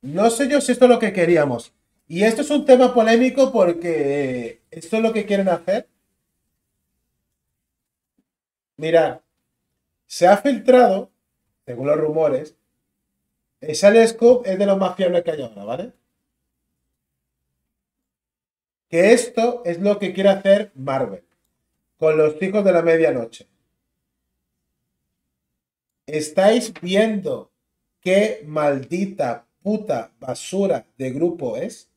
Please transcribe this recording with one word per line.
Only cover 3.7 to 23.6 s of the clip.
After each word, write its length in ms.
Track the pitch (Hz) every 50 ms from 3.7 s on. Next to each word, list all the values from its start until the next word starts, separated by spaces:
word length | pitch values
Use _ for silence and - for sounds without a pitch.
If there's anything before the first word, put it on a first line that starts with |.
| 170 170 170 175 165 151 143 139 139 147 139 131 127 123 117
eh, 160 | 113 - _ _ _
esto 280 | - 165 - - - 220
es 60 | 226
lo 80 | 220
que 140 | 220 220 196
quieren 240 | 202 202 196 196 190
hacer. 400 | 175 165 - - 190 226 - _ _ _ _ _ _ _ _ _ _ _ _ _ _ _ _ _ _ _ _ _ _ _ _ _ _ _ _ _ _ _ _ _ _ _ _ _ _ _ _ _ _ _ _ _ _ _ _ _ _ _ _ _ _ _ _ _ _ -
Mira, 460 | 151 160 160 165 160 - - - _ _ _ _ _ _ _ _ _ _ _ _ _ _ _ _ _
se 220 | _ - - 170 180
ha 100 | 202 202
filtrado, 720 | - 277 269 214 - - 254 254 247 208 190 196 - _ _ _ _ _ _ _ _ _ _ _ _
según 220 | - 123 117 131 143
los 100 | 147 156
rumores, 580 | 151 151 151 160 160 147 135 127 156 - _ _ _ _ _ _ _ _ _ _ _ _ _ _ _ _ _ _ _ _ _ _
el 160 | - 151 151
Charlie 320 | - - 202 214 226 226 220
Scoop 380 | - - 233 233 247 247 -
es 140 | 196 190 185
de 60 | 202 202
los 100 | 196 190
más 180 | 190 180 -
fiables 280 | - 190 180 175 175 175
que 80 | 170
hay 100 | 160 151
ahora, 220 | 135 117 110 98 101
¿vale? 300 | 104 117 147 190 247 _ _ _ _ _ _ _ _ _ _ _ _ _ _ _ _ _ _ _ _ _ _ _ _ _ _ _ _ _ _ _ _ _ _ _ _ _ _ _ _ _ _ _ _ _ _ _ _ _ _ _ _ _ _ _ _ _ _ _ _
Que 260 | - 165 180 202 240
esto 500 | 240 - - - - 226 247 240 - -
es 140 | 175 170 170
lo 180 | 190 202 208 202
que 160 | 202 180 -
quiere 160 | 185 190 202
hacer 420 | 190 190 - 196 196 208 220 - _
Marvel 480 | 135 131 139 131 135 127 107 95 90 _ _ _ _ _ _ _ _ _ _ _ _ _ _ _ _
con 180 | 156 156 156
los 240 | 156 156 151 151 -
hijos 220 | 190 190 196 214 196
de 80 | 190
la 120 | 175 170 165
medianoche. 640 | 170 165 165 165 151 135 123 113 - - - - _ _ _